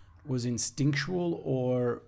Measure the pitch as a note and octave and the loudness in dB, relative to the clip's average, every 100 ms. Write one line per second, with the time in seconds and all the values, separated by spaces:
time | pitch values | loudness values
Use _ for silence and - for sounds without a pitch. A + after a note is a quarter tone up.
0 | - - - B2+ A#2+ A#2 - - C#3 C#3+ | -20 -18 -6 -2 -2 -2 -2 2 2 2
1 | - F3+ F3 - D#3 C3 B2+ B2+ B2 - | 0 -2 -2 -2 -2 0 2 2 0 -2